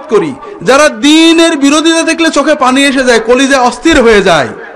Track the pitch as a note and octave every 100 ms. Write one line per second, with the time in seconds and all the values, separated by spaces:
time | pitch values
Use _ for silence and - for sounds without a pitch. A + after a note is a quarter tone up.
0 | - G#3 E3 - - - E3+ C#4 D4+ A3+
1 | C#4 D#4 E4 E4 E4 D#4+ C#4 D4+ D#4+ E4
2 | D#4+ E4 D#4+ D4+ C#4 D4 B3+ C4 C#4 C4
3 | B3+ A3+ A3+ B3 C4+ C4+ B3 - E4 D4+
4 | A#3 G#3 F#3 D#3+ A#2 - -